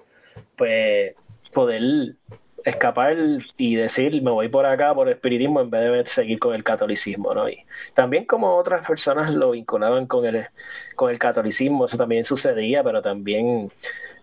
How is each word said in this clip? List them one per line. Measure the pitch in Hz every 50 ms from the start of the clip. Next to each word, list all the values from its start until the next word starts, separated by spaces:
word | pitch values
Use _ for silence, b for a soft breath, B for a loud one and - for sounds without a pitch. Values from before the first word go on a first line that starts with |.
| B B B B B B B B B _ _
pues | - 127 113 113 113 110 107 104 101 98 95 - - _ - - - - -
poder | - 139 127 120 113 110 120 131 147 151 127 - - - _ - - - _ _ _ - -
escapar | 127 - - - - - 123 131 147 160 165 156 151 147 127 123 - -
y | - 127 117 113
decir, | 113 113 110 - 131 131 151 156 143
"Me | 131 123
voy | 117 107 110 117
por | 131 135 139
acá, | 135 135 127 143 147 143
por | 135 131 131
el | 123
espiritismo", | - - 127 120 120 131 143 151 139
en | 123 120
vez | 117 113 117 120
de | 123 123 120
seguir | - - 131 117 110 113 110
con | - 120 117
el | 110
catolicismo, | - - 110 107 107 104 104 - - 104 98 101 101 104 101
¿no? | 104 104 -
Y | - - - B B B B B B
también | 135 127 123 139 - 233
como | - - 226 214 185 180
otras | 175 180 180 180 165 -
personas | - 156 151 - 143 139 151 156 156 151
lo | 147 135 127
vinculaban | 120 117 113 - 117 107 107 113 123 131 131
con | 123 131 123 120
el, | 113 113 110 107 - B B B B B B B B B
con | - 131 123
el | 120 117
catolicismo, | 131 120 113 117 107 110 - - 131 139 143 135 127
eso | 123 -
también | 120 123 113 113 113 113
sucedía, | - 143 131 - 139 120 110 110 113 135 143 131
pero | 123 110 107
también, | 98 104 101 101 98 101 104 107 117 120 120 113 104 101 - B B B B B B B B B